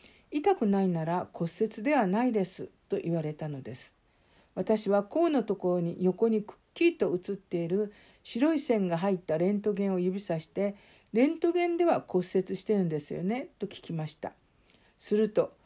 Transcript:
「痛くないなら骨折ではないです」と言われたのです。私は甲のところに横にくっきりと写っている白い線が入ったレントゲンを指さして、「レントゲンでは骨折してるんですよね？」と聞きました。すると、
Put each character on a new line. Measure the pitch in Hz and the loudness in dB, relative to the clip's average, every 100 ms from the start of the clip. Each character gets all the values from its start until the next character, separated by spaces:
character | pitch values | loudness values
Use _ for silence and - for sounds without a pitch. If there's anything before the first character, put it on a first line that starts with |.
| - _ _ | -20 _ _
「痛 | 294 392 381 | -2 2 2
く | 214 | 4
な | 196 | 2
い | 190 | 2
な | 165 160 | 0 -2
ら | 175 - | -2 -4
骨 | - 170 - | -6 -6 -2
折 | 220 220 | -4 -2
で | 226 294 | 0 2
は | 185 | 2
な | 208 254 | 2 2
い | |
で | 214 180 | 0 -2
す」 | - - _ - | -4 -14 _ -6
と | 196 | -4
言 | 165 | -2
わ | 170 | -2
れ | 151 | -4
た | 151 156 | -6 -8
の | 139 | -8
で | - | -10
す。 | - - _ _ _ _ _ _ - | -14 -16 _ _ _ _ _ _ -4
私 | 185 214 202 | 0 0 2
は | 202 | 2
甲 | 202 311 339 | 2 2 2
の | 285 | 2
と | - 190 | 0 0
こ | 180 180 | 0 0
ろ | |
に | 170 - | 0 0
横 | 185 180 226 | 0 2 2
に | 220 | 2
く | 208 | -2
っ | - _ | -14 _
き | - 339 | 2 2
り | 330 | 2
と | 190 | 0
写 | 175 190 | -2 -4
っ | 190 | -10
て | - 175 | -6 -4
い | 170 | 0
る | 190 208 - - _ | -2 -2 -8 -20 _
白 | - 233 302 | -8 0 2
い | 320 | 2
線 | - 220 185 | 2 2 2
が | 165 | 0
入 | 196 185 | 0 0
っ | |
た | - 156 | 0 0
レ | 180 | 2
ン | 208 | 0
ト | 208 | 0
ゲ | 202 202 | 0 0
ン | |
を | 185 | 0
指 | 180 196 | 0 -2
さ | 196 165 | -4 -6
し | - | -6
て、 | - 202 202 - - _ | -4 -4 -4 -16 -20 _
「レ | 214 285 | 2 2
ン | 330 | 2
ト | 339 | 0
ゲ | 349 349 | 2 0
ン | 339 | 2
で | 339 | 2
は | 131 - | 2 0
骨 | 185 180 | -2 0
折 | 190 185 190 | -2 -2 -4
し | - | -2
て | |
る | 208 | 0
ん | 175 | 0
で | 151 | -2
す | - | -6
よ | 151 | -6
ね？」 | 180 247 - - | -4 -4 -8 -10
と | 190 | -10
聞 | - | -10
き | - | -10
ま | 165 156 | -8 -8
し | - | -8
た。 | - - _ _ _ - _ _ | -14 -14 _ _ _ -20 _ _
す | - 208 | -2 0
る | 220 | 2
と、 | 196 - - | 2 0 -2